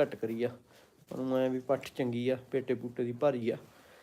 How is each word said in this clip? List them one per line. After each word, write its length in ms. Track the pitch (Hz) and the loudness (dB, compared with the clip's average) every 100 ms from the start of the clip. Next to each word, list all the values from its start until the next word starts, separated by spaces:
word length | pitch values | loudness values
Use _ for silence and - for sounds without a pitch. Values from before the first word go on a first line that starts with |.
ਘੱਟ 140 | 147 107 | 2 2
ਕਰੀ 280 | 113 113 | -2 0
ਆ। 60 | 120 120 - - - _ - | -2 -4 -20 -20 -20 _ -10
ਉਹਨੂੰ 260 | - 131 131 | -4 0 2
ਐਂ 120 | 131 | 2
ਵੀ 100 | 127 | 0
ਪੱਠ 320 | 127 135 - - | 0 -2 -2 -4
ਚੰਗੀ 320 | 127 120 123 | -2 0 0
ਆ, 60 | 123 - | -2 -2
ਪੇਟੇ 220 | 135 127 | -4 0
ਪੂਟੇ 300 | 120 120 120 | -2 -4 -4
ਦੀ 80 | 120 | -4
ਭਾਰੀ 380 | 120 147 123 113 | 2 2 2 -2
ਆ। 80 | - - - - - | -2 -8 -20 -20 -20